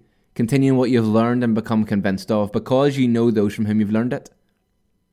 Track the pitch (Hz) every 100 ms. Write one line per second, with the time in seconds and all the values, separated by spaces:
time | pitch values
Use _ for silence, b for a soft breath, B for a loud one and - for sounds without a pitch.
0 | _ _ _ - 117 139 135 131 127 123
1 | 110 110 117 123 120 110 110 110 107 104
2 | 98 95 - 107 101 117 113 131 143 135
3 | 123 117 117 107 104 104 107 107 104 110
4 | 123 139 - _ _ _ _ _ _ _
5 | _